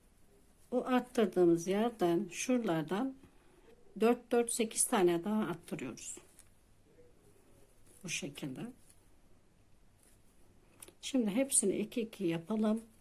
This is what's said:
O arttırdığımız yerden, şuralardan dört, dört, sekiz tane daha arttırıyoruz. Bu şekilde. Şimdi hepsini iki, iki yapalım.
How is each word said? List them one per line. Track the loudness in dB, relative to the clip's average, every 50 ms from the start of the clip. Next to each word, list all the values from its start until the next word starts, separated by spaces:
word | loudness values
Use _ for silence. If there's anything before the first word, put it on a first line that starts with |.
| _ _ _ -20 -20 -20 _ -20 _ _ _ _ -10 -4
O | -2 -2 0
arttırdığımız | 2 2 2 0 0 0 2 2 2 4 4 6 6 6 4 2
yerden, | 0 0 2 2 0 0 0 0 2 2 0 0 -4
şuralardan | -8 -6 -2 0 0 0 2 0 0 -2 -2 -2 -2 -2 -2 -4 -6 -10 -20 -20 -20 -20 _ -20 -20 -20 -20 -20 -20 -20 -20 -12 -4 0
dört, | 2 2 2 2 0 -2
dört, | 0 0 0 0 0
sekiz | -2 -2 -2 0 -2 -2
tane | 2 2 4 4 4 2 2 -2
daha | -2 0 0 0
arttırıyoruz. | -2 -4 -8 -8 -10 -10 -8 -8 -10 -12 -12 -14 -14 -14 -16 -18 -20 _ -20 -20 -20 -20 _ _ _ -20 _ _ _ -20 -20 -20 -20 -20 -20 -20 -20 -20 -20 -20 -20 -20 -20 -20 _ _ -20 -20 -20 -20 -14 -10
Bu | -8
şekilde. | -8 -6 -8 -8 -10 -8 -10 -8 -8 -8 -10 -12 -12 -18 -20 -20 -20 -20 _ -20 -20 -20 -20 -20 -20 -20 _ _ _ _ _ -20 -20 -20 _ -20 _ _ _ _ -20 _ -20 -20 _ -20 -20 -20 -20 -20 -20 -20 -20 -20 -20 -20 _ -14
Şimdi | -8 -2 0 0 2 2
hepsini | 2 0 0 2 2 2 2 2 0
iki, | 0 -4 -4 -4 -6
iki | -6 -6 -6 -4 -2
yapalım. | -2 -2 -2 -4 -2 0 0 2 2 0 0 -4 -10 -20 -20